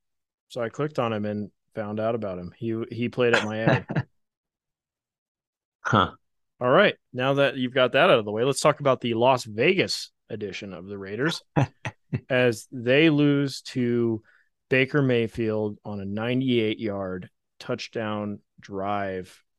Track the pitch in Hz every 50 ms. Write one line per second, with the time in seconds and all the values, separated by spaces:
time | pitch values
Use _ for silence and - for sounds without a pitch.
0 | _ _ _ _ _ _ _ _ _ _ - 131 117 113 - - 143 156 151 -
1 | 123 113 110 104 104 104 104 104 104 92 - _ _ _ _ 113 107 104 107 107
2 | 110 113 120 117 104 98 92 90 87 87 - _ 117 113 113 113 113 - 120 113
3 | 123 117 - - 123 120 113 110 107 104 107 110 113 117 135 - - - - -
4 | - - _ _ _ _ _ _ _ _ _ _ _ _ _ _ _ _ _ _
5 | _ _ _ _ _ _ _ _ _ _ _ _ _ _ _ _ - - - 104
6 | 90 85 - _ _ _ _ _ _ _ _ _ 123 123 139 175 208 170 - -
7 | _ _ - 123 127 135 139 139 139 131 135 135 127 123 127 131 127 123 - 135
8 | 165 196 156 120 104 104 104 110 120 143 135 - - 156 139 - 147 139 127 -
9 | - 120 113 113 120 131 135 123 - 110 104 107 127 170 196 180 120 98 - -
10 | - - _ _ _ _ 117 107 104 98 90 - 107 101 90 85 90 98 101 98
11 | 95 95 101 113 135 165 165 - - _ _ 151 135 - - _ _ 117 - _
12 | _ _ - - - _ 131 127 127 123 113 - - _ - 127 113 120 131 143
13 | 160 165 147 143 147 143 143 143 143 139 - - - - - 131 123 120 120 120
14 | 117 117 113 110 - _ _ _ _ _ _ _ _ _ 135 131 135 131 - 147
15 | 139 131 123 117 113 107 - - 117 110 107 107 107 107 104 - _ 107 104 101
16 | 98 98 101 107 110 120 127 127 135 131 123 117 110 107 110 - 113 104 98 98
17 | 98 92 92 92 90 - _ _ _ _ _ _ - - 127 113 - - - 123
18 | 110 107 107 104 104 104 104 104 _ _ _ - - - 101 98 95 101 104 101
19 | 101 98 95 92 90 - - _ _ _ _